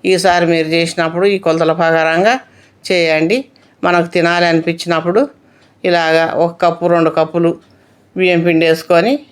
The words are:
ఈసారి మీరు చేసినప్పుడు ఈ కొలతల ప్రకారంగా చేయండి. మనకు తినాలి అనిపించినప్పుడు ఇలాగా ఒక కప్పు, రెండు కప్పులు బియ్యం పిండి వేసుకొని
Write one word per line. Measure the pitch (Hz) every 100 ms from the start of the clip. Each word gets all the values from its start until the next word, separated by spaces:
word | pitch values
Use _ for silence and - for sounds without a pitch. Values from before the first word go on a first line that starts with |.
ఈసారి | 185 185 185 175 170
మీరు | 165 156 165
చేసినప్పుడు | 165 - 165 170 196
ఈ | 196 165
కొలతల | 160 160 160
ప్రకారంగా | 165 165 160 165 208 262 - _ _ _
చేయండి. | - 180 165 156 160 240 269 _ _ _
మనకు | 175 175 170
తినాలి | 180 170 175 175
అనిపించినప్పుడు | 165 165 165 170 165 170 196 285 _ _ _ _ _
ఇలాగా | 185 170 165 160 165 -
ఒక | 170 170
కప్పు, | 175 170 175
రెండు | 170 160 160
కప్పులు | 160 170 170 170 _ _ _ _ _ 185
బియ్యం | 185 170 170
పిండి | 160 165
వేసుకొని | 165 - 170 208 285 -